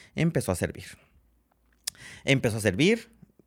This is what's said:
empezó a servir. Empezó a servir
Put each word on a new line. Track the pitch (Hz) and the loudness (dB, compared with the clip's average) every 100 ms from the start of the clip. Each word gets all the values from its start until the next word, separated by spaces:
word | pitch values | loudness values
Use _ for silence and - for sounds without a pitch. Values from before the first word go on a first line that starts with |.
| - | -12
empezó | - 165 143 - | -4 -2 -2 -2
a | |
servir. | 87 87 - - - _ _ _ _ _ _ _ _ - - - - | -2 -4 -6 -16 -20 _ _ _ _ _ _ _ _ -16 -16 -18 -6
Empezó | - 135 120 110 | 0 2 2 0
a | |
servir | 104 92 175 233 - _ - _ | 0 4 4 2 -2 _ -20 _